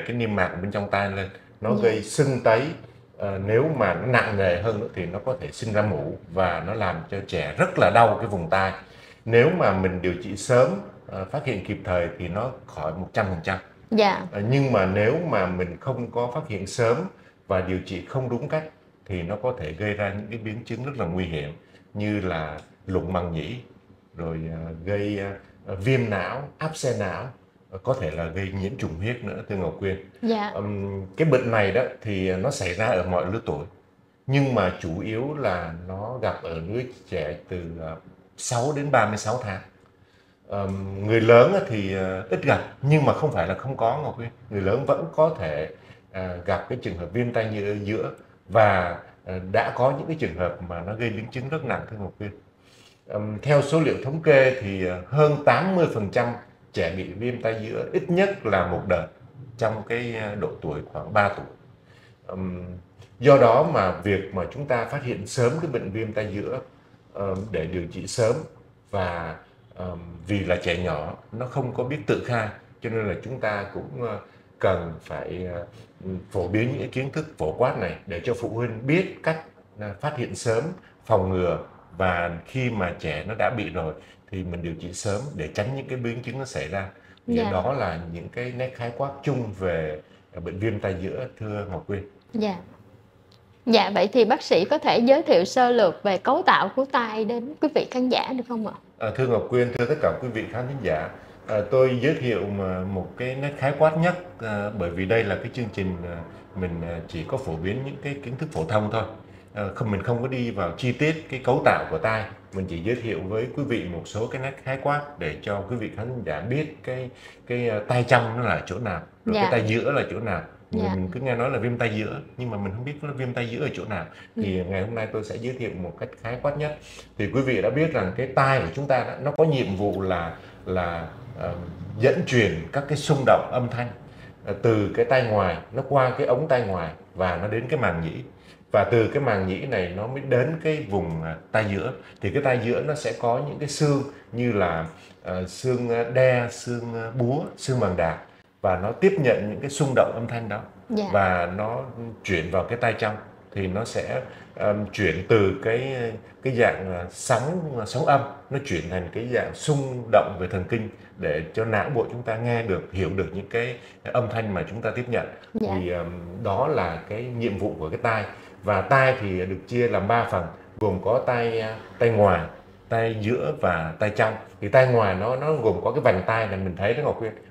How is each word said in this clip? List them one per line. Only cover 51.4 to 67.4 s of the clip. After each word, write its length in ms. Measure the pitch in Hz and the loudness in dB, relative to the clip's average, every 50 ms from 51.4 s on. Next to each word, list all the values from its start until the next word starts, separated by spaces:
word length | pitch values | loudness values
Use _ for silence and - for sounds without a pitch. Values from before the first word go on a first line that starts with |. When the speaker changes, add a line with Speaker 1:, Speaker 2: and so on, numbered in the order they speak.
| 123 135 | -6 -6
Speaker 1:
rất 160 | 160 156 135 | -6 -4 -4
nặng, 220 | 123 95 82 82 - | -4 -4 -4 -6 -8
thưa 60 | 110 104 | -10 -10
Ngọc 120 | 98 87 - - | -10 -10 -10 -10
Quyên. 120 | 104 104 - - - _ _ _ _ _ - - - - _ _ _ - | -10 -10 -12 -14 -20 _ _ _ _ _ -20 -20 -20 -20 _ _ _ -6
Ờm, 300 | - 104 104 107 107 104 | -6 -4 -4 -4 -6 -2
theo 200 | - 139 147 143 | 2 4 6 6
số 180 | - - 151 160 | 6 4 4 4
liệu 140 | 156 127 95 - - | 4 4 2 0 -2
thống 180 | 131 151 165 | -4 -4 2
kê 340 | - 160 143 135 131 131 127 - | 6 8 10 10 10 8 6 2
thì, 240 | 101 98 98 95 92 | -2 -4 -2 0 0
ờ, 160 | 90 90 90 87 | -2 -2 -4 -6
hơn 300 | - 135 147 151 151 147 147 - | 0 4 6 6 6 6 4 4
tám 320 | 131 120 127 170 190 190 | 6 6 6 4 2 2
mươi 100 | 175 160 - - | 2 2 2 2
phần 140 | 117 104 92 | 0 -2 0
trăm 160 | - 123 120 120 117 - - - - _ _ - | 0 0 0 0 -2 -6 -12 -18 -20 _ _ -8
trẻ 220 | - 107 87 82 90 | -4 -2 -2 -2 -2
bị 80 | 95 82 - | -4 -6 -8
viêm 300 | 87 98 117 123 123 117 | -6 -6 -4 -4 -4 -2
tai 140 | - 113 113 110 110 110 | -2 -2 -2 -2 -4 -6
giữa 200 | 110 113 120 - | -4 -6 -4 -2
ít 180 | - 160 131 156 | -2 -2 0 2
nhất 360 | 170 180 196 196 196 - - | 2 4 2 2 0 -2 0
là 200 | 110 101 95 85 | 2 2 2 2
một 160 | 87 87 82 82 98 | 2 -2 -2 0 0
đợt 180 | 90 85 82 - - - - - - - - - - - | 0 0 0 -4 -10 -18 -20 -20 -20 -18 -18 -14 -4 -2
trong 240 | 113 110 110 107 101 - | -2 -2 -2 -4 -6 -6
cái, 280 | 117 120 123 120 113 | -4 -4 -4 -4 -6
ờ, 180 | 110 110 104 104 | -6 -6 -6 -4
độ 160 | 104 82 76 - - | -4 -4 -4 -6 -6
tuổi 200 | - 80 71 73 73 - | -6 -6 -6 -6 -8 -10
khoảng 200 | - 76 76 - | -10 -10 -6 0
ba 160 | 107 107 101 98 | 4 4 4 4
tuổi. 180 | - 76 73 69 - - - - - _ _ - - - - - - _ _ | 2 -4 -10 -14 -16 -20 -20 -20 -20 _ _ -20 -20 -20 -20 -20 -20 _ _
Ờm, 380 | 90 92 92 92 92 90 90 90 90 92 87 - _ _ - - - - - | -10 -8 -6 -6 -6 -6 -8 -10 -12 -12 -14 -16 _ _ -20 -20 -20 -8 4
do 180 | 120 143 139 127 | 8 10 10 10
đó 280 | 123 113 113 135 156 170 147 | 10 8 8 6 4 4 2
mà 160 | 110 98 92 | 2 2 2
việc 440 | 87 - - 104 98 92 - - 95 | 0 0 0 2 2 2 0 -2 -4
mà 80 | 92 87 80 - | -4 -4 -4 -6
chúng 120 | 127 143 | -6 -4
ta 180 | - 127 117 117 | -2 -2 -2 -2
phát 200 | - 143 143 123 | -4 -6 -6 -4
hiện 220 | 123 101 85 101 | -4 -4 -6 -6
sớm 260 | - - 131 120 123 147 165 | -4 0 2 4 4 2 0
cái 80 | 170 156 | -2 -2
bệnh 200 | 123 104 85 95 | -4 -4 -4 -4
viêm 220 | 95 110 110 107 | -4 -4 -4 -4
tai 160 | 104 107 107 98 95 | -2 -4 -4 -2 -4
giữa, 260 | 104 85 - 123 131 - - - - - - - - _ _ | -4 -4 -4 -6 -6 -8 -12 -18 -20 -20 -20 -20 -20 _ _
ờm, 260 | - - 98 98 92 95 | -8 -6 -4 -2 -2 -4